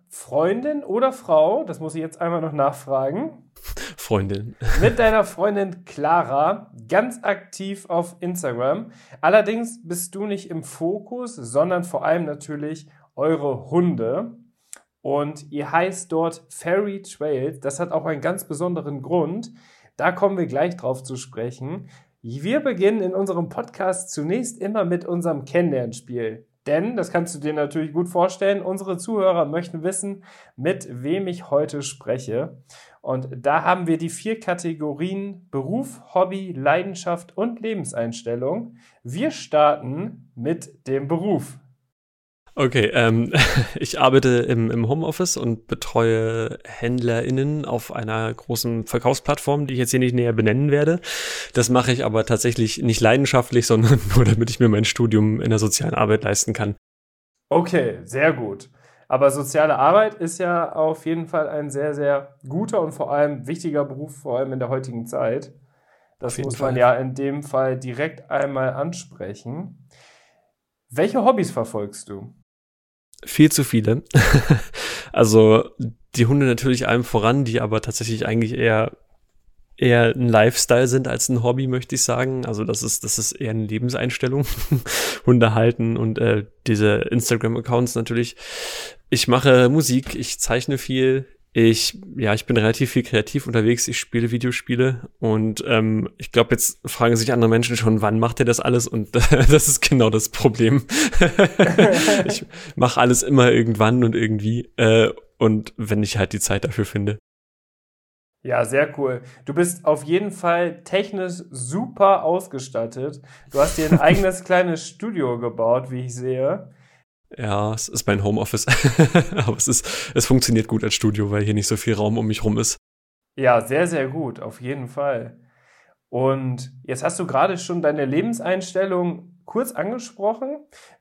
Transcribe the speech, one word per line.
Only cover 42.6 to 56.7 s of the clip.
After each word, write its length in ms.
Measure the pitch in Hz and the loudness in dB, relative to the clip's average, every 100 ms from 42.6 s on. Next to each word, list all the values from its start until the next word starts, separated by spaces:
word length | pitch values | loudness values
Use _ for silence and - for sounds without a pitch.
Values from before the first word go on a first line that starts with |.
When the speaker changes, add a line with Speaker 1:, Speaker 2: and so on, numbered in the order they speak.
| 131 123 107 | 0 2 2
Speaker 2:
ähm, 400 | 127 117 113 117 151 - 135 | 4 4 2 2 2 2 2
<laughs> 200 | 107 - | -2 -6
ich 260 | - - | -6 2
arbeite 280 | 131 135 131 | 4 6 4
im, 420 | 120 120 117 113 | 2 2 0 0
im 180 | 117 113 | 0 0
Homeoffice 480 | 151 165 151 180 - | -2 -2 -2 -2 -2
und 300 | 123 113 - | -4 -4 -6
betreue 880 | 113 - 117 117 113 113 113 113 - - | -8 -4 0 2 2 0 -4 -6 -8 -14
HändlerInnen 1000 | - 120 123 120 117 123 131 143 151 139 | -8 -4 -2 0 -2 -2 -2 -2 -2 -4
auf 280 | 120 - | -6 -6
einer 400 | - 107 110 113 | -8 -6 -4 -4
großen 540 | 117 - 117 120 113 110 | -6 -6 -4 -4 -4 -4
Verkaufsplattform, 800 | - 127 135 - 143 - 143 139 | -2 0 0 -2 -2 0 -2 -2
die 80 | 127 | -2
ich 40 | |
jetzt 120 | 123 | 0
hier 80 | 131 | 2
nicht 160 | 123 123 | 2 2
näher 180 | 120 | 0
benennen 380 | 110 107 120 147 | 2 2 2 2
werde. 280 | 143 151 175 - - - - - | 2 2 0 -4 -10 -8 -8 -4
Das 160 | 127 117 | 0 2
mache 220 | 123 120 | 4 2
ich 120 | 123 | 0
aber 220 | 117 110 110 | 0 0 2
tatsächlich 560 | 113 123 117 110 - | 2 0 0 0 0
nicht 180 | 123 107 | 0 4
leidenschaftlich, 680 | 110 127 139 131 - 120 - | 6 6 4 2 2 2 4
<laughs> 0 | |
sondern 320 | 110 113 135 - 131 | 4 6 4 4 4
nur, 100 | 110 | 6
damit 240 | 110 117 | 4 2
ich 100 | - | 2
mir 100 | 120 | 4
mein 160 | 104 113 | 4 0
Studium 540 | - 117 107 107 110 | 0 2 4 4 2
in 120 | 113 | 0
der 80 | 110 | 0
sozialen 340 | 107 - - | 2 0 -2
Arbeit 300 | - 107 107 | 0 2 2
leisten 300 | 107 104 - | 2 -2 -2
kann. 220 | 104 104 | -2 -4